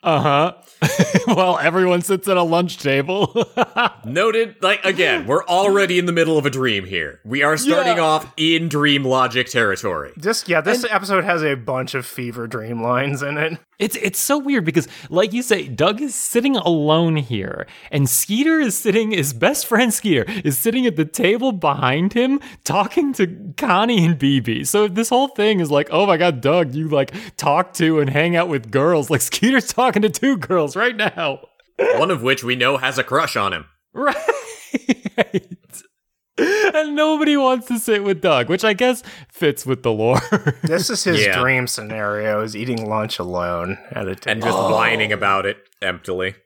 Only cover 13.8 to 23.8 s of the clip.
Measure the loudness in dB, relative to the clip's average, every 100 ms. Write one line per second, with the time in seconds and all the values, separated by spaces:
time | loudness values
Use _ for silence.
13.8 | -4 -2 -4 -2 -2 0 0 0 2 0
14.8 | -2 -10 -4 0 0 0 0 -2 -2 0
15.8 | 0 0 -4 -6 -2 0 2 2 2 2
16.8 | 4 4 4 0 -2 -4 -6 -8 -12 -14
17.8 | -6 0 2 0 0 0 2 2 0 -2
18.8 | 0 0 2 0 -2 0 0 0 0 2
19.8 | 2 0 0 0 0 -2 -2 0 0 0
20.8 | 0 0 -4 0 0 2 0 -2 -2 0
21.8 | 0 0 0 0 0 -2 -6 -14 -4 -2
22.8 | 0 0 -2 0 -2 -2 -14 -6 0 2